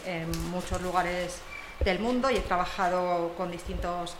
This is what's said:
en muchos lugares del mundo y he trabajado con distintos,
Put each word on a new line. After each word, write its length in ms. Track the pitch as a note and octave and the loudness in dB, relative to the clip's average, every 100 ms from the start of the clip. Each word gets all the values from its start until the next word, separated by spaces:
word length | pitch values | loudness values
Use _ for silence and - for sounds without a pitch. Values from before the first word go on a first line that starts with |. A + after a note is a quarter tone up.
| F#3 | -4
en 240 | E3 E3 E3 E3+ | -4 -2 -2 -2
muchos 320 | F3+ F3 F#3 | -4 -2 -2
lugares 580 | F3+ F3+ F3 F3+ F3 - - - - - | 2 2 2 0 -4 -6 -12 -12 -12 0
del 200 | G3+ F3+ | 2 4
mundo 300 | A3+ B3 C4 | 2 4 4
y 60 | G#3 | 2
he 60 | |
trabajado 920 | - F3+ F3+ - F3+ F3+ F3+ F3 E3+ E3+ | 2 2 2 2 2 4 2 2 0 -2
con 120 | F3+ | -4
distintos, 680 | E3+ - F3 F3 F3 F3 | -4 -6 -4 -2 -2 -4